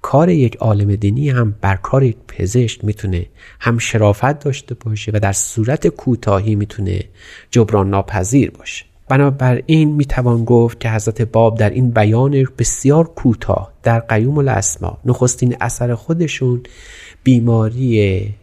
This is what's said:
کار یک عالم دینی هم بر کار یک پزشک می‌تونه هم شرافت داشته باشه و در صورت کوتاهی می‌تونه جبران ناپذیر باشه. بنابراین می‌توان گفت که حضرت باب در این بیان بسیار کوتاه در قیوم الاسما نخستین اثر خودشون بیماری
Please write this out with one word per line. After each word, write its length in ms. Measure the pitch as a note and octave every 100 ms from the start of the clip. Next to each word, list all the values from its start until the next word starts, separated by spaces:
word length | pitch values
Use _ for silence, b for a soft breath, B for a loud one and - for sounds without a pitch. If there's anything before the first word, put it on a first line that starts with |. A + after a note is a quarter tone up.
کار 260 | - C3+ E3+
یک 280 | E3+ A#2+ -
عالم 380 | A2+ G#2 G2+
دینی 360 | G2+ G2+ A#2 D3
هم 240 | B2+ A2 G#2
بر 160 | G2+ F#2+
کار 260 | - C3+
یک 140 | C3 - -
پزشک 560 | - - A#2+ A#2 -
می‌تونه 420 | G#2+ G#2 F#2+ F2+ - B B B
هم 180 | A#2 A#2+
شرافت 640 | - A2+ G#2 G2+ B2 D3+
داشته 300 | D3 C3+ -
باشه 380 | A#2+ A2 G#2+ -
و 60 | G#2
در 120 | G#2
صورت 560 | G2 - - A2 D#3 G#3
کوتاهی 680 | - - A#2 - F#2+ G#2
می‌تونه 500 | G#2 G#2 - F#2+ F#2 - B B B B
جبران 400 | A#2 G#2+ A2 G2
ناپذیر 600 | G2 F#2+ G#2 F#2+ C3+ G#2+
باشه. 340 | - - - - _ _
بنابراین 840 | C3+ C#3+ C#3 B2+ A#2+ - D#3+ D3+
می‌توان 520 | D3 C#3 - B2 A#2
گفت 360 | A#2 A#2+ A#2 -
که 100 | A#2
حضرت 320 | A2 - G#2+
باب 360 | A2 A2+ A2+ A2
در 120 | G#2+
این 200 | - B2
بیان 560 | A#2 G#2+ A2+ C3+ C#3+ C3 -
بسیار 500 | A#2 - C3 D3+ E3
کوتاه 640 | - C3 G#2 G#2+ - - _
در 180 | - A2+
قیوم 380 | - A2 A#2 D3
الاسما 600 | C#3 G#2+ G2 - F2 -
نخستین 520 | A#2+ B2 B2 - B2 A#2+
اثر 340 | A#2 - A#2+
خودشون 680 | A#2 - E3 D#3 - B2+ A#2+ B B B B B B
بیماری 1120 | - B2 A#2 A2+ A2 A#2+ C3 A2 G2+ F#2 G2+ G2+